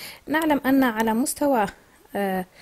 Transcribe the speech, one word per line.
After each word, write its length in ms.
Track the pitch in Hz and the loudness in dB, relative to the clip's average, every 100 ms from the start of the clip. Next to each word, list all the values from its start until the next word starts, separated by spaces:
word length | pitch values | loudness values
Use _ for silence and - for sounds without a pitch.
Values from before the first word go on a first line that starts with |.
| - - - | -20 -18 -4
نعلم 340 | 302 320 285 254 | -2 2 0 2
أن 180 | 269 | 2
على 300 | 254 220 226 | 2 2 0
مستوى، 520 | 220 285 - 294 254 196 - _ _ _ 202 | 0 -2 -2 0 2 0 -4 _ _ _ -4
آه، 300 | 196 185 185 - | -2 -2 -6 -12